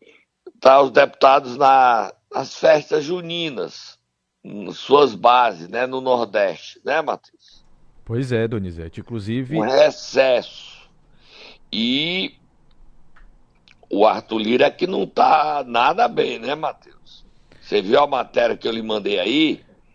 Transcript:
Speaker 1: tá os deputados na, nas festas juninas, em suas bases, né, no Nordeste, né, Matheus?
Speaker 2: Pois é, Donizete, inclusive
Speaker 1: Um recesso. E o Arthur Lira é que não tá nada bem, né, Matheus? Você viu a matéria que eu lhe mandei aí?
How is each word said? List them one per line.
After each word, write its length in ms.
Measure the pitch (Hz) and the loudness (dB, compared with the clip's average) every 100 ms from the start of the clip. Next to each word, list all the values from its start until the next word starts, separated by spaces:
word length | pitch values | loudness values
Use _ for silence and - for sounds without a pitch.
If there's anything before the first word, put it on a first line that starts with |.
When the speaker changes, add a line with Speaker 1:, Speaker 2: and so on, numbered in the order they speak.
| _ _ _ _ - _ | _ _ _ _ -20 _
Speaker 1:
tá 220 | 131 135 | 6 6
os 80 | 135 | 6
deputados 640 | 120 139 - 139 139 131 123 | 4 2 4 4 4 0 0
na, 560 | 135 135 127 117 98 - _ | 4 6 4 2 -2 -12 _
nas 220 | - 135 - | -10 -10 -2
festas 480 | 160 156 - 156 | 2 2 0 -4
juninas, 960 | 147 180 165 170 165 113 82 - - _ _ _ _ _ | -4 -8 -6 -8 -6 -8 -10 -12 -20 _ _ _ _ _
em 280 | 95 101 92 | -16 -14 -12
suas 420 | 90 - 143 135 | -12 2 4 4
bases, 560 | 98 120 123 120 85 87 | 4 4 4 2 -2 -10
né, 160 | 110 127 | -6 -4
no 160 | 131 | -4
Nordeste, 800 | 131 123 110 107 98 82 - - | -2 0 0 0 -2 -4 -16 -12
né, 160 | - 151 | -4 -4
Matheus? 600 | 147 95 _ _ _ - _ _ - - | -4 -8 _ _ _ -20 _ _ -20 -20
Speaker 2:
Pois 280 | - 117 135 | -8 -8 -4
é, 160 | 117 113 | -2 -2
Donizete, 540 | 113 92 82 82 - | -4 -8 -10 -14 -16
inclusive 540 | 98 117 101 120 127 160 | -12 -10 -6 -6 -4 -4
Speaker 1:
Um 60 | |
recesso. 1300 | - 135 151 - - 127 135 120 - - - - _ _ _ _ _ - - - - | 0 4 4 0 -4 0 2 2 -2 -16 -20 -20 _ _ _ _ _ -20 -20 -20 -10
E 600 | 104 117 135 160 185 190 - _ _ _ _ - - - - - _ _ _ _ _ _ | -4 -2 -2 -2 -4 -8 -12 _ _ _ _ -20 -20 -20 -20 -20 _ _ _ _ _ _
o 160 | 95 107 | 2 2
Arthur 320 | 101 - 110 | 2 -6 -6
Lira 260 | 107 123 143 | -2 2 0
é 60 | |
que 160 | - 180 | 0 -6
não 180 | 196 185 | -4 -4
tá 580 | - - 156 151 147 127 | 0 2 4 2 -4 -4
nada 400 | 117 131 180 240 | 0 0 0 -2
bem, 320 | 190 131 117 | -2 -4 -6
né, 160 | 233 151 | -8 -6
Matheus? 680 | 151 - _ - - - - _ _ _ | -8 -10 _ -20 -20 -20 -20 _ _ _
Você 220 | - 104 | -4 -4
viu 160 | 95 135 | 2 2
a 80 | 147 | 2
matéria 500 | 131 113 123 120 104 | -2 -2 -2 -2 -2
que 100 | 117 | -6
eu 40 | |
lhe 100 | 113 | -6
mandei 380 | 110 107 101 101 | -6 -6 -4 -4
aí? 440 | 95 143 156 - _ _ _ | -2 0 0 -2 _ _ _